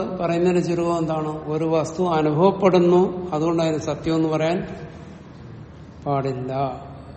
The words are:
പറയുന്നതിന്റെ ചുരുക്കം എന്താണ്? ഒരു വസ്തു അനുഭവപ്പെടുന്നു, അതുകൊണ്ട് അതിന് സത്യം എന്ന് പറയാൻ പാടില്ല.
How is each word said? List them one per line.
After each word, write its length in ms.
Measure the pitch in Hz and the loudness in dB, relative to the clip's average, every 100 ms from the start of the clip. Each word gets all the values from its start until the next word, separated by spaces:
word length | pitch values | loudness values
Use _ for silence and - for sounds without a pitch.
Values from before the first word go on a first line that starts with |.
| 208 185 | 0 -2
പറയുന്നതിന്റെ 440 | 170 170 180 180 | -2 2 4 2
ചുരുക്കം 360 | 160 170 170 170 | 2 0 0 0
എന്താണ്? 480 | 160 156 156 156 156 | 0 -2 -2 -6 -4
ഒരു 200 | 156 160 | -2 2
വസ്തു 380 | 160 143 - | 2 0 -2
അനുഭവപ്പെടുന്നു, 1300 | 185 160 151 151 190 190 196 180 175 180 185 - - | 0 2 2 4 4 4 4 6 6 6 4 0 -4
അതുകൊണ്ട് 340 | 151 165 170 | -2 0 2
അതിന് 140 | 160 156 | 0 0
സത്യം 380 | 160 143 165 160 | -2 -4 0 0
എന്ന് 140 | 160 | 2
പറയാൻ 380 | 156 156 180 208 - - - - - - - - - - - - - 147 | 2 0 0 -4 -10 -14 -16 -16 -18 -18 -18 -18 -18 -18 -18 -18 -10 -2
പാടില്ല. 800 | 139 135 127 127 131 139 123 - - - | -2 0 -4 -4 -2 -4 -6 -12 -16 -16